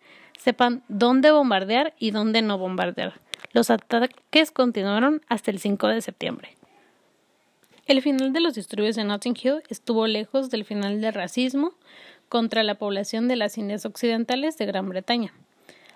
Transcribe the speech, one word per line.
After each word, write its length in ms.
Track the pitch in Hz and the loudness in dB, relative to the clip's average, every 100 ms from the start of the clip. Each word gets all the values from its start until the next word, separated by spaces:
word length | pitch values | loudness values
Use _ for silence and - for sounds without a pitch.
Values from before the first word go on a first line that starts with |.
| _ - - - | _ -20 -20 -4
sepan 460 | - 226 247 240 - | 0 2 2 0 -4
dónde 460 | 202 240 262 294 | 2 4 6 8
bombardear 640 | 302 262 190 190 233 311 - | 8 6 2 2 0 0 -2
y 140 | 220 | -2
dónde 300 | 208 220 226 | 0 2 2
no 160 | 220 196 | 2 0
bombardear". 560 | 185 185 180 180 190 - _ - - | -2 -2 -4 -4 -8 -10 _ -16 -2
Los 180 | 233 233 | 0 2
ataques 840 | 226 - 233 254 - _ 311 311 | 0 0 0 0 -6 _ 2 4
continuaron 680 | - 247 214 196 208 269 302 - | 2 0 0 0 2 2 0 -4
hasta 220 | 226 - | -4 -4
el 80 | 196 | -4
cinco 300 | 208 202 - | -2 0 0
de 120 | - | 0
septiembre. 560 | - - 165 - - _ _ _ _ _ _ _ _ _ _ _ _ _ - | -4 -8 -8 -8 -14 _ _ _ _ _ _ _ _ _ _ _ _ _ 2
El 160 | 269 | 2
final 300 | 294 262 269 | 4 0 0
de 60 | 294 | 0
los 160 | 339 | 0
disturbios 400 | 233 190 208 214 | -2 -6 -2 -2
de 80 | 226 | -2
Notting 340 | 208 202 240 233 | -2 -2 -4 -2
Hill 200 | 254 302 - | 0 -2 -4
estuvo 380 | 208 - 220 220 | -10 -2 0 0
lejos 420 | 214 220 269 262 | -2 -2 -4 -2
del 160 | 226 | -6
final 360 | 208 208 202 208 | -6 -4 -4 -2
del 120 | 220 | -4
racismo 600 | 214 185 - 254 269 330 - _ - - - - | -4 -6 -2 -2 0 -2 -6 _ -20 -20 -20 -4
contra 340 | 233 226 226 | -2 0 0
la 140 | 214 202 | 0 -2
población 500 | 208 196 202 220 240 | -4 -4 -4 -2 -2
de 80 | |
las 240 | 247 208 - | 0 -2 -4
Indias 260 | 202 208 | -8 -8
Occidentales 720 | 226 - 233 226 226 254 311 311 | -10 -4 -2 -2 -2 -2 -4 -4
de 80 | |
Gran 240 | 202 190 190 | -4 -4 -6
Bretaña. 440 | 185 190 240 202 - _ _ _ - - | -6 -4 -4 -4 -10 _ _ _ -20 -20